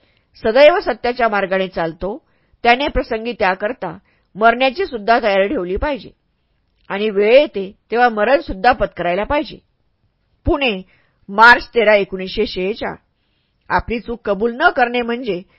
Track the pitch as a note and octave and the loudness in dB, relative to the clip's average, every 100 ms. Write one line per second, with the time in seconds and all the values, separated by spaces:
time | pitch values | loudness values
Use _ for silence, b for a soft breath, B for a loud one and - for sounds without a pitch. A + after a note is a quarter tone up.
0 | _ _ _ _ A3+ A3+ D4 F4+ D4 A#3 | _ _ _ _ -2 6 6 6 -2 -4
1 | A#3+ B3 A3+ G3+ F#3+ F#3+ F#3+ F#3+ E3 E3 | -6 -2 -2 -2 -2 -2 -4 -4 -6 -6
2 | F#3 B3+ _ _ _ _ A#3 B3 D4 B3+ | -10 -10 _ _ _ _ 0 2 0 -4
3 | - A3+ A3+ A3 G3 F#3+ G#3 B3+ F3+ F3 | -6 -6 -6 -2 -2 -2 -6 -8 -10 -12
4 | _ _ _ F3+ A3+ A#3+ C4 B3+ G4 A#3 | _ _ _ 0 2 2 0 -2 -6 -4
5 | G3+ A#3+ A3 G3 G3 D4 F3 G3 D4+ C4 | 0 2 2 0 0 -2 -4 -4 -4 -6
6 | C#3 _ _ _ _ _ _ _ _ G3 | -12 _ _ _ _ _ _ _ _ -4
7 | A3 G3 G#3 B3+ D4+ G3+ F#3+ - _ A3+ | -2 0 4 6 4 -2 -10 -12 _ 0
8 | B3 G#3+ G#3+ C#4+ - F#3+ A#3 A#3 G3 - | 2 2 2 0 -2 -2 0 0 -2 -4
9 | E3+ F3+ G#3+ D4 B3+ - _ _ _ _ | -4 -2 -2 -4 -4 -12 _ _ _ _
10 | _ _ _ _ - D4 C4+ F#3+ F#3 _ | _ _ _ _ -4 0 -2 -4 -10 _
11 | _ _ - G3+ A#3 G3+ - A#3 G#3+ G#3 | _ _ -8 6 6 6 2 2 4 4
12 | G3 F#3+ F#3 A3 G#3+ - F#3 A#3 A3+ E3 | 0 -6 -8 -4 -4 -4 -6 -6 -8 -12
13 | _ _ _ _ _ _ _ F3 - A3+ | _ _ _ _ _ _ _ -4 -2 -8
14 | A3 A#3 - G3 A#3 A#3 F4 E4+ A#3+ B3 | -6 -8 -4 -2 -2 0 0 2 0 -2
15 | A#3 A#3+ C4+ B3 G3 | -4 -6 -4 -6 -8